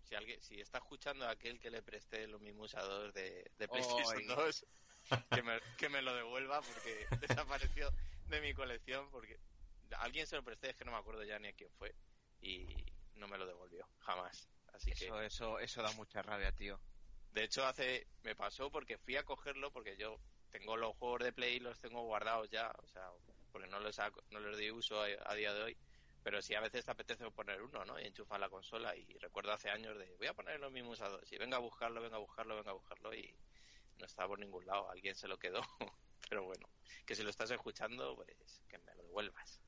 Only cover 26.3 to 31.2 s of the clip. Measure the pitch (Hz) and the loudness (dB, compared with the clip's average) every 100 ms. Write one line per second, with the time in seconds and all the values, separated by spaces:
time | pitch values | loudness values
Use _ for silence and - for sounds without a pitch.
26.3 | 101 - 107 110 123 120 117 - 113 117 | 0 4 2 4 0 0 -2 -2 -2 -2
27.3 | - 104 98 120 139 95 127 104 95 104 | -4 -2 -2 -2 -6 -4 -4 -6 -8 -2
28.3 | 101 98 95 98 113 113 - - - 95 | 0 0 -2 -4 -2 0 -2 -6 -10 -4
29.3 | 101 101 107 104 104 113 104 92 92 123 | -2 2 2 4 0 0 -6 -8 -2 -2
30.3 | 175 185 156 139 131 120 113 101 95 | 0 -4 -4 -4 -4 -6 -2 -2 -2